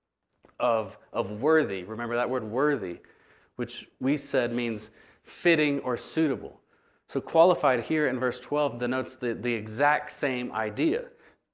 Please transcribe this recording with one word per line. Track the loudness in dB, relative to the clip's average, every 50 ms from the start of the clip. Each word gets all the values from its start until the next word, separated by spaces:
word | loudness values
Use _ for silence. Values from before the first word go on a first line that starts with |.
| _ _ _ _ _ _ _ _ _ _ _ -2
of, | 0 2 2 2 0 -4 -8 -16 -18 _ -4
of | -4 -4 -2 -4 -2
worthy. | 2 4 4 4 4 2 -2 -6 -6
Remember | -8 -8 -6 -4 -2 -2
that | -2 0 0
word | -2 -4 -4
worthy, | -4 -2 0 2 2 2 0 -2 -6 -8 -10 -14 -20 _ _ _ _ _ _ _ _ _
which | -8 -6 -6 -6 -10 -12 -14 _ _
we | 0 0 0
said | 0 0 0 0 2 2 0 0
means | -2 -2 -4 -4 -6 -8 -12 -18 -20 -20 -20 _ _ _
fitting | -20 -14 0 2 4 4 6 4 2 0 0
or | -2 -2 -2
suitable. | -2 -4 -4 0 0 2 2 0 -2 -6 -10 -14 -18 _ _ _ _ _ _ _ _ _
So | -6 -6 -6
qualified | -4 2 6 6 8 8 6 4 4 2 2 2
here | 0 0 0 0 2 0
in | 0 0
verse | 0 -2 -2 -4
twelve | -6 -4 -2 0 0 0 -2 -2
denotes | -4 -2 -2 -2 -4 -6 -6
the, | -4 -4 -2 -2
the | -2 -2 -2 -2
exact | -2 -4 -6 -2 2 2 4 4 2 -2 -6 -6
same | -4 -2 -2 -2 -4 -4 -4 -4
idea. | -4 -4 -4 -2 0 0 0 0 0 -2 -8 -14 _ _ -20 _ _ _ _